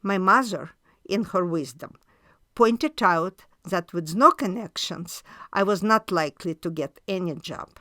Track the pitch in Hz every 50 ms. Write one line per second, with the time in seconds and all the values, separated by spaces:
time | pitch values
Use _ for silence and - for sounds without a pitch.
0 | - 196 196 190 185 190 202 247 269 226 196 147 127 165 - _ _ _ _ _
1 | _ - 185 202 220 - - 190 180 175 165 165 143 127 123 147 - - - _
2 | _ _ _ _ _ _ _ _ _ _ _ - 226 226 233 233 - 302 302 -
3 | 226 196 180 165 165 185 190 _ - _ _ _ _ 175 190 180 170 - - 175
4 | 170 156 160 208 262 320 349 - 294 - 202 233 220 175 _ - - - 185 -
5 | 175 170 - - - - - - - - - - 196 190 208 180 180 214 220 220
6 | 214 - 185 170 156 147 - _ - 175 160 - - 175 165 160 147 139 _ -
7 | _ - 196 185 180 175 151 143 - - 147 - - - _ -